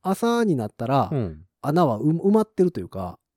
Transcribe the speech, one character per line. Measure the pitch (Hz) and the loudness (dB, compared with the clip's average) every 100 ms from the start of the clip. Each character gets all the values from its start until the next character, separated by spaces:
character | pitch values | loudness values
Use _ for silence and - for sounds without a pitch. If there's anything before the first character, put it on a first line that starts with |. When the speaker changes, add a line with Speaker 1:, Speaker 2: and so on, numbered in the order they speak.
Speaker 1:
朝 | 185 190 233 240 | -4 -2 0 0
に | 220 | 0
な | 139 107 | 0 -2
っ | |
た | - 120 | -6 -2
ら、 | 135 110 | 0 0
Speaker 2:
う | 143 | -2
ん。 | 98 78 - _ | -6 -8 -18 _
Speaker 1:
穴 | 135 160 | -2 2
は | 156 107 | 2 2
う-、 | 147 | 0
埋 | 165 196 | 2 2
ま | 214 | 2
っ | 214 | 2
て | - | 0
る | 180 | 0
と | 110 | 0
い | |
う | 87 | -8
か、 | 95 90 - _ | -8 -10 -12 _